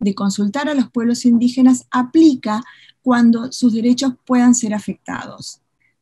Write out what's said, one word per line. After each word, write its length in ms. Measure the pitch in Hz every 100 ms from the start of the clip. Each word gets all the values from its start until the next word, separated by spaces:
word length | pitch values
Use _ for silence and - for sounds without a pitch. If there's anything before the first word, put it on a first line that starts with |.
de 140 | 202
consultar 540 | 196 202 202 202 277 294
a 60 |
los 160 | 285 -
pueblos 340 | 240 233 240
indígenas 640 | 247 233 247 262 254 254 -
aplica 720 | 247 247 320 320 254 214 214 - - _ _
cuando 520 | 254 240 233 226 254
sus 200 | - 247
derechos 420 | 220 240 247 269 247 -
puedan 280 | 247 247
ser 200 | 240 220
afectados, 840 | 208 - - - - - - - - _ _ _ _